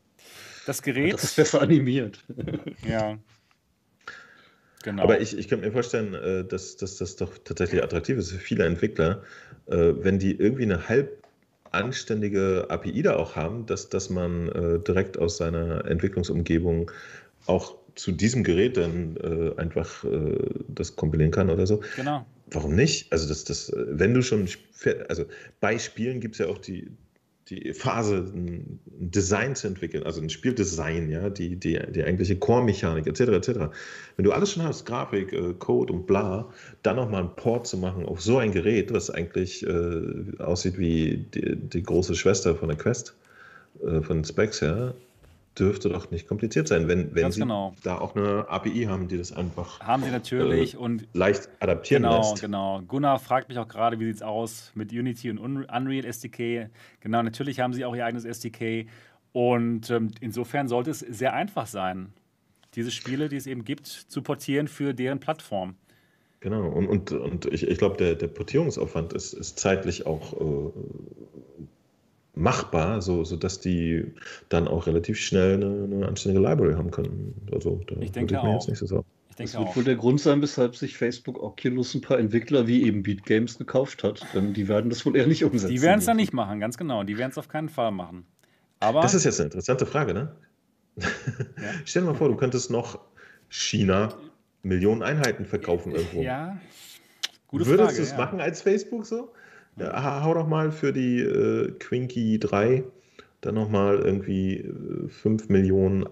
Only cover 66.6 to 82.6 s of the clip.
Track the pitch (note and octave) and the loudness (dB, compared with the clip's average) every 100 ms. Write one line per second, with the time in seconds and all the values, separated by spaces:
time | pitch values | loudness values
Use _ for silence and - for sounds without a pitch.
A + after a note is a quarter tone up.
66.6 | F2 D#2+ F#2+ G2+ - C#2 C2 F2 - - | 0 0 2 2 0 -4 -4 -4 -2 -2
67.6 | - F#2 G2+ - F2+ E2 E2+ - - C#3+ | 0 2 2 4 0 2 -4 -6 -2 0
68.6 | D#3+ - - - E2 - - - - - | 0 -2 -4 -4 -4 -6 -8 -10 -12 -2
69.6 | G2 F#2+ F2+ - - D#2 - - D#2+ C#2+ | 2 2 0 -4 -4 -6 -6 -4 -2 -2
70.6 | D2 - - - - - A1 D2+ B1+ D2 | -4 -8 -12 -14 -16 -18 -20 -20 -20 -20
71.6 | C#2+ _ _ _ _ _ _ D2+ E2 - | -20 _ _ _ _ _ _ 0 2 2
72.6 | - E2+ E2 A2 F#2 F2 D#2+ E2 F#2 - | 0 2 2 0 0 0 0 -2 -4 -2
73.6 | F#2 F2 E2 E2 - - - - - E2+ | 0 2 2 0 -2 -10 -18 -18 0 2
74.6 | E2+ - D#2+ E2 - - - F#2+ F#2+ G2 | 2 0 2 2 0 -4 0 4 4 4
75.6 | G2+ G2+ G2+ G2 F#2 G2+ G2+ F#2+ G2 D#3 | 2 -2 -2 -2 -2 -2 2 4 4 4
76.6 | F2 D#2+ E2 - - G2 - - - - | 4 2 -2 -4 -4 -6 -8 -10 -6 -4
77.6 | G#2 F#2+ - - F#2 A#2+ A2+ - G#2+ G#2+ | -2 -4 -6 -6 -6 -4 -2 0 2 0
78.6 | - A2 F#2+ F#2+ - _ _ - G#2+ A2+ | 0 -4 -2 -4 -4 _ _ -12 -8 -4
79.6 | F#2+ B2 B2+ A2+ A#2 C#3+ D#3 C#3+ C#3+ - | -2 2 2 4 4 4 4 4 2 2
80.6 | A#2+ - C3 - A#2+ B2 - B2 - - | 0 0 -8 -2 -4 -4 -10 -8 -10 -4
81.6 | C3 B2 B2 C3 - B2+ A2 A#2 A#2 C#3+ | -2 0 -2 -4 0 2 4 2 4 2